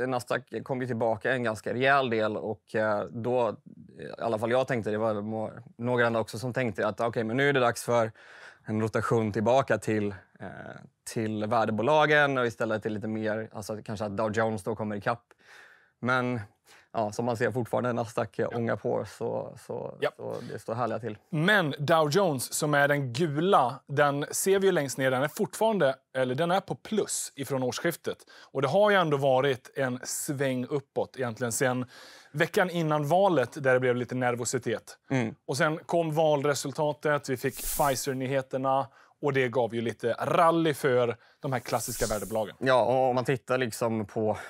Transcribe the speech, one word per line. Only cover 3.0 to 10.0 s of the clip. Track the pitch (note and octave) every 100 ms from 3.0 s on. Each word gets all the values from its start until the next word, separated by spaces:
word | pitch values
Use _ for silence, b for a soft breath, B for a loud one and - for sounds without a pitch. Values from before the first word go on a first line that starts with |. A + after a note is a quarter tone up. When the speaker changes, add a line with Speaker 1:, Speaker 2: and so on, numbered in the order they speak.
| G2+
Speaker 1:
då, | A#2 A#2 B2 A2+ G2+ - - - - D2 -
i |
alla | A#2 A2+
fall | A2+
jag | B2+ C3
tänkte, | B2+ G#2
det | G#2+
var | A2+ G#2+
må-, | G#2 A2 G#2+ - - -
några | A#2+ B2 A#2
andra | A#2
också | G#2+ A2+
som | B2+
tänkte | B2 B2 G2+ G#2+
att | G2
okej, | A#2 A#2
men | A2 A#2+
nu | C#3+
är |
det | C#3
dags | A#2+ A2
för | - A#2+ A2 - B B B B -
en | G#2+
rotation | A2 A#2 A2 A#2 A2
tillbaka | G#2 A2 C3 C3 A2
till, | - G#2+